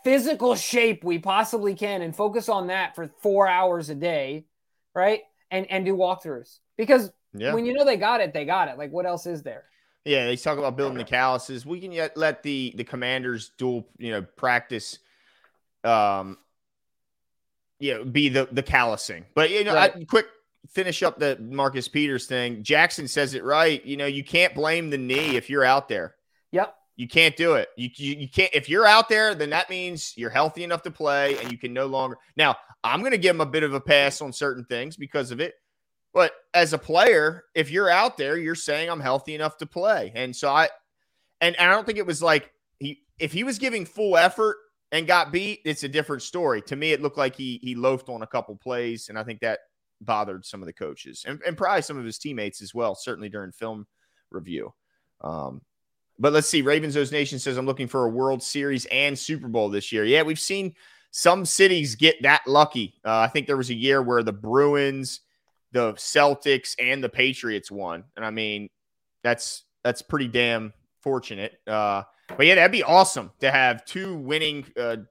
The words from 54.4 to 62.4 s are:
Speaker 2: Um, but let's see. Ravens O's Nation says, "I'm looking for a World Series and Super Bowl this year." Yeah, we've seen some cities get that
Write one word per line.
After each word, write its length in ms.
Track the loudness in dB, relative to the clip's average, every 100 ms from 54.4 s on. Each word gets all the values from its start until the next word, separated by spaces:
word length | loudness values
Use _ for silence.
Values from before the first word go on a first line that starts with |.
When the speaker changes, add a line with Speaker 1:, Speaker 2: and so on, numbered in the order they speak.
| -10 -10 -10 -16 _ _ _ _
Speaker 2:
Um, 400 | -12 -10 -10 -12 -20 _ _ _ _ -2
but 120 | 2
let's 140 | 2 2
see. 120 | 0
Ravens 360 | 2 0 0 -2
O's 160 | -2
Nation 260 | -2 -4 -6
says, 160 | -6 -4
"I'm 100 | -4
looking 220 | -4 -4
for 160 | -2 0
a 40 |
World 340 | 0 0 -2
Series 420 | -4 -4 -4 -4 -2
and 300 | 0 0 -2
Super 300 | -6 -8 -4
Bowl 220 | -2 0
this 220 | -2 -4
year." 100 | -2
Yeah, 200 | 4 4
we've 160 | 4 -2
seen 340 | -4 -4 -6 -10 _ _ _
some 340 | 2 4 4 2
cities 500 | 4 6 4 0 4
get 260 | 4 4
that 180 | 4 4